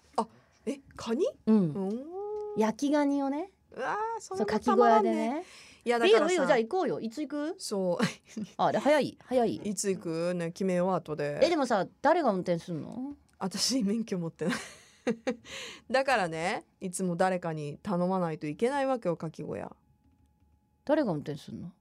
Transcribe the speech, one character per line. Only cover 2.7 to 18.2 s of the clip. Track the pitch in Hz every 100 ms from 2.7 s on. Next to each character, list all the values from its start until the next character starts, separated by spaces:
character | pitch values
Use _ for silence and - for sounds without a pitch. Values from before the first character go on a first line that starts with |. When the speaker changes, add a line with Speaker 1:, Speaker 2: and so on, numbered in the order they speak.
| 220 285
Speaker 2:
き |
ガ | 294
ニ | 285 285
を | 269
ね。 | 285 392 _ _
Speaker 1:
う | -
わ | 277 392 440 453
ー、 |
そ | -
れ | 381
も | 403
Speaker 2:
そ |
う、 | 427
牡 | -
蠣 | 392
小 | 403
屋 | 440
で | 403
ね。 | 220
Speaker 1:
た |
ま | 226
ら |
ん | 302
ね。 | - - - -
い | 226
や、 | 240
だ | 359
か |
ら | 440
さ。 |
Speaker 2:
い | 311
い |
よ、 |
い |
い | 359
よ、 | 269
じ |
ゃ |
あ | 247
行 | 226
こ | 370
う | 277
よ。 | 151
い | 226
つ | 254
行 | 285
く？ | 294 302 392
Speaker 1:
そ | - 202 185 175
う。 | - - -
<laughs> | 220 202 -
Speaker 2:
あ | 170
れ、 | 214
早 | 254 302
い、 | 147 - -
早 | 254
い。 | 220 120
Speaker 1:
い | 202
つ | 190 202
行 | 185
く？ | 170 160 175
ね、 | 180 165
決 | -
め | 190 180
よ | 185
う、 |
後 | 175 165 151
で。 | 143 143
Speaker 2:
え、 | 320
で | 339
も | 262
さ、 | 208 156 _
誰 | 277 349
が | 262
運 | 185
転 | 175 170
す | -
ん | 156
の？ | 117 247 269 285 _ -
Speaker 1:
私、 | 190 190 - 262
免 | 196 226 220
許 | 185
持 | 165
っ |
て | - 170
な |
い。 | 247 - - - _
<laughs> | 254 226 - - - - - - -
だ | 254
か | 269 240
ら | 175
ね、 | 160 180 240 - -
い | 190
つ | 180
も | 185
誰 | 170 185 185
か | 175
に | 156 147 -
頼 | 208 175 180
ま |
な | 190